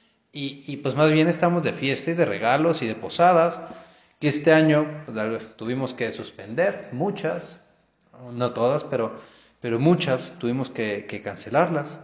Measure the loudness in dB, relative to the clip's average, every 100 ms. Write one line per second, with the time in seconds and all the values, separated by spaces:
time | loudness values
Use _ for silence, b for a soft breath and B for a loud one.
0 | B B _ -8 -8 -8 -12 -6 -2 4
1 | 4 6 4 2 2 2 0 -2 -2 -2
2 | -2 0 0 0 2 2 2 0 -2 -6
3 | -6 4 6 6 4 -2 -14 B B B
4 | B -2 -2 2 6 6 6 4 2 -6
5 | -10 -4 -4 -4 -10 -10 -6 -4 -4 -4
6 | -4 -6 -12 -14 -8 0 0 -2 -10 -4
7 | -4 -2 -4 -6 -10 -18 _ _ _ _
8 | _ -20 -10 -2 -2 0 0 0 -2 -2
9 | -2 B B B B B -4 2 4 4
10 | 2 -2 -4 -6 -4 -4 -4 -4 -4 -4
11 | -8 -10 -10 -12 -2 2 2 0 -4 -14